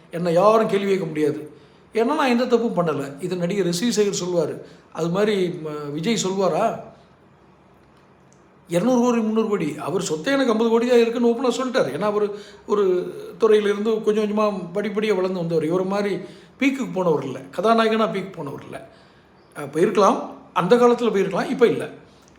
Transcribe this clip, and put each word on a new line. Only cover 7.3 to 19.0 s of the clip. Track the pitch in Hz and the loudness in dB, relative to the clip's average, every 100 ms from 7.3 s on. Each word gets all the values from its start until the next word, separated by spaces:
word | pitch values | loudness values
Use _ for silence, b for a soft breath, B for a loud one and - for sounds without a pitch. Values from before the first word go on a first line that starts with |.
| _ - _ _ _ _ _ _ _ _ - _ _ - | _ -20 _ _ _ _ _ _ _ _ -20 _ _ -4
இருநூறு | 170 226 254 | 0 2 4
கோடி, | 247 233 | 2 2
முந்நூறு | 214 220 202 | 0 0 0
கோடி, | 202 151 - | -2 -2 -6
அவர் | 143 185 | -4 -4
சொத்தை | - 156 269 | -2 -4 0
எனக்கு | 277 247 | 0 2
ஐம்பது | 220 226 | 2 2
கோடி | 226 247 | 2 4
தான் | 240 | 4
இருக்குன்னு | 233 247 233 | 4 2 2
ஓப்பனா | 233 254 | 2 0
சொல்லிட்டாரு. | 240 254 247 175 139 | -2 -2 0 0 0
ஏன்னா, | |
அவர் | 208 208 202 202 B B - | -2 0 -2 -4 B B -2
ஒரு | 208 196 180 175 - - - | 0 2 0 -2 -8 -14 0
துறையிலிருந்து | 220 214 202 202 220 220 | 4 4 4 0 0 0
கொஞ்சம் | 214 208 | 0 0
கொஞ்சமா | 214 208 208 190 170 | 0 0 0 -2 -6
படிப்படியா | 202 208 202 220 | -6 -4 -2 0
வளர்ந்து | 185 185 185 | 0 0 -2
வந்தவர். | 165 165 | -2 0
இவரை | 151 185 190 | 0 0 0
மாதிரி | 202 202 175 B B B - | -2 -2 -4 B B B -2
பீக்குக்கு | 269 269 190 | 0 0 -4
போனவர் | 175 180 143 | -2 0 0
இல்ல, | 131 - | -2 -10
கதாநாயகனா | - - 208 226 220 220 208 | -10 -2 2 4 2 2 0
பீக் | 190 175 | -2 -8
போனவர் | 165 143 139 | -10 -10 -12
இல்ல. | - - - b | -12 -16 -16 b